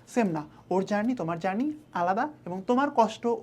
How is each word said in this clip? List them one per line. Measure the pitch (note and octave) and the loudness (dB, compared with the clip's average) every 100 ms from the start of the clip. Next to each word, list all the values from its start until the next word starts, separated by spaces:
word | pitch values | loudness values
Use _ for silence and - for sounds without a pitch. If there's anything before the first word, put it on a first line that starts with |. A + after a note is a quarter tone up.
| - | -4
সেম | B3 G3+ | 2 2
না, | D#3+ D3+ - - | 0 -6 -14 -2
ওর | F#3 F#3 | -2 2
জার্নি | G#3 A#3 B3+ | 0 0 -2
তোমার | E3 E3+ | -4 -2
জার্নি | F#3 G3+ D4 D4+ - | -2 -2 -2 -4 -8
আলাদা | F3+ F3 G3+ D4+ - F3 | -2 0 2 -2 -6 -10
এবং | F#3 F#3+ | -8 0
তোমার | B3 C#4+ C#4 | 2 2 4
কষ্ট, | A3 - A#3 A3+ | 2 2 -2 -2